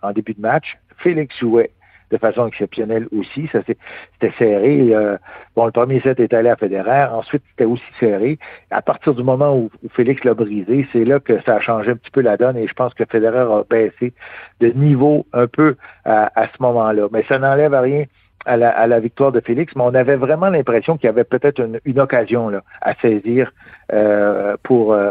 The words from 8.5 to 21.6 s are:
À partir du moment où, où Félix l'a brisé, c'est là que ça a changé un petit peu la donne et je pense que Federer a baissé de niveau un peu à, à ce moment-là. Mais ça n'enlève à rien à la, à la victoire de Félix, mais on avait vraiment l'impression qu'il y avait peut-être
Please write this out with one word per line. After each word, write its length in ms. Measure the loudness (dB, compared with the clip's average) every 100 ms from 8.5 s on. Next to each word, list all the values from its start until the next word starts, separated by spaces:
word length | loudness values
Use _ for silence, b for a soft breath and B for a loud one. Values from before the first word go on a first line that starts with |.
| B B
À 100 | -4
partir 320 | -4 -2 -2
du 100 | -2
moment 320 | 0 2 2 0
où, 140 | -2 -8
où 60 | -8
Félix 340 | 0 0 2
l'a 120 | 0
brisé, 520 | 0 -2 -4 -2 -2 0
c'est 120 | 0
là 140 | 2 0
que 220 | 0 -2
ça 140 | 0 0
a 40 |
changé 300 | 0 -2 -2
un 60 | -4
petit 160 | -4
peu 80 | 0
la 160 | 0 2
donne 200 | 0 0
et 120 | -6
je 60 |
pense 200 | -4 -6
que 100 | -4 -4
Federer 280 | 0 0 0
a 260 | 0 0 0
baissé 440 | 0 0 -2 -8 B B B B _
de 80 | 0
niveau 580 | 4 2 4 2 2 -2
un 160 | -2 -2
peu 280 | 2 0 0 B B
à, 260 | -2 0 2 0
à 60 | -4
ce 140 | -2
moment-là. 480 | 0 0 0 0 0
Mais 140 | -2 -2
ça 120 | 0
n'enlève 340 | 2 2 2
à 60 | 2
rien 240 | 0 -2 -4 _ _ _
à 120 | -4 2
la, 140 | 2
à 160 | 2 2
la 140 | 2
victoire 320 | 0 0 0
de 80 | 0
Félix, 340 | -2 -4 -4
mais 80 | -2
on 120 | 0
avait 200 | 2 2
vraiment 340 | 0 0 0 0
l'impression 480 | 0 0 0 0 -2
qu'il 120 | 0
y 20 |
avait 140 | 0
peut-être 360 | 0 0 0 -2